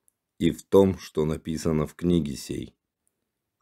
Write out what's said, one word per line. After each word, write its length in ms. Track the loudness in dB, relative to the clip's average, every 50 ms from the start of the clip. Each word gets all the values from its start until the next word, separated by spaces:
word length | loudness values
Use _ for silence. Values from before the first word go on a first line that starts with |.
| _ _ _ _ _ _ _ -2
и 140 | 0 0
в 120 | 0 -2 -2
том, 340 | _ 6 6 6 6 2 -2
что 280 | -8 -8 -4 -4 -2
написано 600 | -2 -4 -4 -6 -6 -8 -4 -2 -2 -2 -2 -2 -4
в 80 | -6
книге 420 | -4 -2 0 2 2 0 -2 -6 -10
сей». 360 | -10 -10 -10 -10 -12 -14 _ _ _ _ _ _ _ _ _ _ _ _ _ _ _ _ _ _